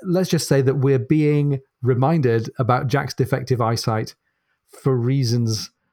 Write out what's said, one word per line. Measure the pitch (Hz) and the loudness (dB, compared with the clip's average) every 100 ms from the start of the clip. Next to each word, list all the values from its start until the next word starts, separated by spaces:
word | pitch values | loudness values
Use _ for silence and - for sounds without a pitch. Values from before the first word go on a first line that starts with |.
let's | 190 175 180 | -2 -2 0
just | 165 - | -2 0
say | 139 | 2
that | 135 135 | 2 2
we're | 135 135 | 2 0
being | 117 156 151 147 143 135 - - | 0 0 2 2 0 -2 -8 -6
reminded | 123 123 135 165 127 113 110 - | -2 2 2 2 2 0 -2 -4
about | 117 123 135 | 0 0 0
Jack's | 139 135 | -2 -4
defective | - 127 131 127 117 | -4 -2 -2 -2 -2
eyesight | 113 113 - 110 - - _ _ _ _ _ | 0 -2 -2 -2 -4 -12 _ _ _ _ _
for | - - 131 | -6 -2 0
reasons | 117 139 123 120 117 107 87 _ _ | 2 0 2 2 0 -2 -8 _ _